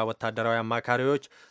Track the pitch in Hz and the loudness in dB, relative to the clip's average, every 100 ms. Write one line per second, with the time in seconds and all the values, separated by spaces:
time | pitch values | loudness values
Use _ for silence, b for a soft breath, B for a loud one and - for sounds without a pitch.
0 | 110 113 113 110 113 113 113 117 120 120 | 0 -2 -4 -2 0 0 0 -2 0 2
1 | 131 143 - b b | 2 0 -4 b b